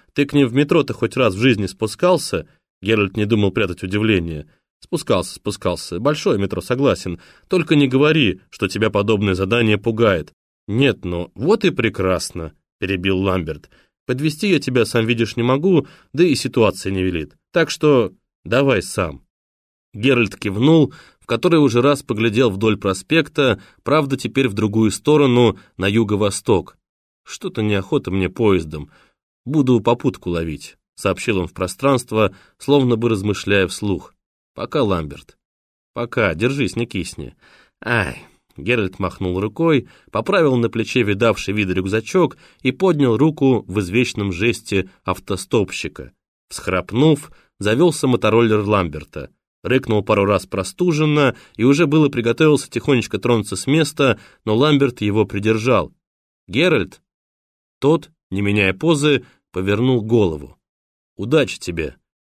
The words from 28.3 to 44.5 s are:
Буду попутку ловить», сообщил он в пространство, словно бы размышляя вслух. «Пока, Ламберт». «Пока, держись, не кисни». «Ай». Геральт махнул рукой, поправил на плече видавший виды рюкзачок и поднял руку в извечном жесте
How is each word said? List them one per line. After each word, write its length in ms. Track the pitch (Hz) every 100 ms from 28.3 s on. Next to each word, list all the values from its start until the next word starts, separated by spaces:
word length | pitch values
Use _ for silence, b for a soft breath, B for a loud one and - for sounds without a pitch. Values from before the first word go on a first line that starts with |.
| - 110 92 80 78 69 b b _ _ _
Буду 360 | 120 151 127 120
попутку 500 | 117 120 139 - 92
ловить», 460 | 85 82 73 - - _ -
сообщил 420 | 98 90 - 98
он 80 | 87
в 60 |
пространство, 800 | - 92 - 139 131 - 110 104 B B _
словно 380 | - 143 127 113
бы 120 | 117
размышляя 600 | 107 101 98 - 101 90
вслух. 460 | - 104 90 - _ _ _ _
«Пока, 280 | - 117 151
Ламберт». 560 | 113 90 76 76 - _ _ _ _ _ _
«Пока, 420 | - 120 - 101
держись, 420 | 80 120 139 107 113
не 100 | 120
кисни». 500 | 101 82 - 67 b b b b _
«Ай». 420 | - 117 82 60 B B _ -
Геральт 420 | 82 120 95 -
махнул 400 | 92 - 92 90
рукой, 500 | 107 - 165 143 b b b
поправил 460 | 110 117 190 156 127
на 140 | 117
плече 320 | - 110 127
видавший 500 | 107 101 117 98 -
виды 220 | 104 98
рюкзачок 640 | 90 92 110 113 190 175 b b b
и 100 | 131
поднял 460 | 131 185 151 131 110
руку 460 | 156 156 135 120 -
в 120 | 98
извечном 520 | 90 110 127 - 101
жесте 560 | 85 113